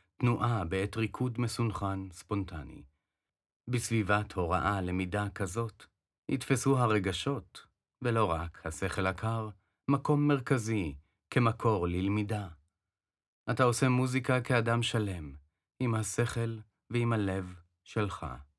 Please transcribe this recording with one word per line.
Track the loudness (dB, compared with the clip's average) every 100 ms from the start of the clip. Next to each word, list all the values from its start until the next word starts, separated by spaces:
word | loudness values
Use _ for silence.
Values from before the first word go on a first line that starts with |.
| _ 0
תנועה | 0 2 0 0
בעת | 0 -2 -2 -2
ריקוד | -4 -2 -4 -2
מסונכרן | -4 -2 -2 -2 -4 -4 -8
ספונטני. | -12 -6 -4 -4 -8 -12 -14 -20 _ _ _ _ _ _ _ -4
בסביבת | -2 0 2 4 2 0
הוראה | -2 0 2 2 0
למידה | 0 -2 0 -2 -2
כזאת, | -4 -4 -4 -6 -8 -20 _ _ _ -4
יתפסו | -2 0 2 4 4
הרגשות, | 4 4 2 -2 -4 -4 -8 -20 -20 _ _ -6
ולא | 0 2 2
רק | 2 -4 -8 -8
השכל | -4 -4 0 0
הקר, | 0 -2 -2 -4 -10 _ _ -2
מקום | 0 2 4 4
מרכזי | 2 2 0 0 -2 -2 -6 _ _ -2
כמקור | 2 2 2 2 2 2
ללמידה. | 2 2 0 0 -4 -6 -14 _ _ _ _ _ _ _ _ -4
אתה | 2
עושה | 4 4 4
מוזיקה | 4 2 0 0 0
כאדם | 2 2 2 2
שלם, | 2 0 0 -4 -8 -14 _ _ _ -4
עם | -2
השכל | 0 -2 -2 -2 0 -4 -6 -14 _ -4
ועם | 0 2
הלב | 2 0 -2 -6 -12 -20 _
שלך. | -8 -2 -2 -4 -8 -10 -16